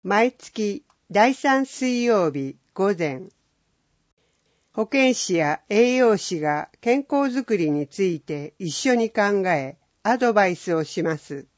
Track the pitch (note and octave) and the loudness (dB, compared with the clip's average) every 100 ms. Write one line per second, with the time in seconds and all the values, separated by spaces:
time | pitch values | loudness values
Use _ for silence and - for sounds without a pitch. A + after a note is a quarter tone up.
0 | F#3+ G3+ A#3+ _ - - G#3 G3 _ _ | 0 0 0 _ -16 -6 -4 -6 _ _
1 | _ F#3 A#3+ C4 C#4+ C4+ C4 - B3+ A#3+ | _ 2 2 2 2 2 0 -4 -2 0
2 | A#3+ G#3+ E3 C#3 C3+ - _ - G3 F3 | 2 2 2 -2 -8 -12 _ -2 -2 0
3 | D#3 C3 - _ _ _ _ _ _ _ | -4 -6 -14 _ _ _ _ _ _ _
4 | _ _ _ _ _ _ _ - A3 C4+ | _ _ _ _ _ _ _ -6 -2 2
5 | C4 A#3+ - E3+ D3 D#3 _ G#3 B3 B3+ | 2 0 -2 0 0 -4 _ 2 2 4
6 | A#3+ G#3 - E3+ D3+ D3 - _ A#3 C4 | 2 2 -2 -4 -2 -4 -6 _ 0 0
7 | C4+ C#4+ C#4 B3 A#3+ G#3 D#3 D3 C#3+ - | 0 -2 0 -4 -2 -2 0 -2 -4 -2
8 | F#3+ D#3 - D3 D3 _ F3 - C4 B3 | -2 -2 -8 -10 -10 _ -8 -2 0 2
9 | A3+ - G3+ G3+ F#3 D#3 C3+ - _ _ | 0 0 2 2 2 0 -2 -14 _ _
10 | G#3 B3 B3 G#3 F#3+ E3+ - E3 D3+ - | -2 2 2 4 2 0 -2 -2 -2 -4
11 | E3 D#3 - C#3 - | -4 -4 -8 -14 -14